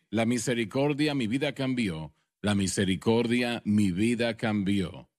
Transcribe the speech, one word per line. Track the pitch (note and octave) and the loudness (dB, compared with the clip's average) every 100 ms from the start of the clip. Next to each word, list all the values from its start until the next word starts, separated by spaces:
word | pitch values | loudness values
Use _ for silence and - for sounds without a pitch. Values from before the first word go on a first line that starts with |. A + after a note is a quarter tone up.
| _ | _
"La | G#2 A2+ | -2 0
misericordia | B2 B2 A#2 A2 C3 C#3+ C#3+ D3+ | 0 0 -2 -2 0 0 2 0
mi | C#3+ A2+ | 0 -2
vida | C3 D3 | -2 -2
cambió, | B2 C3+ B2+ G#2+ D#2+ D#2 - _ _ | -2 -2 0 -2 -4 -8 -14 _ _
la | G2+ G2+ | 0 2
misericordia | F#2+ G2 F#2+ F#2 - A2+ A#2 B2 A#2+ A#2 - | 2 0 0 2 2 2 2 0 0 -4 0
mi | G#2+ G2+ | 2 2
vida | F2 A2 A#2+ A#2 A2 | 2 0 2 -2 -2
cambió. | A#2 G#2 F#2+ G2+ F2 - - | -2 0 0 0 -2 -8 -18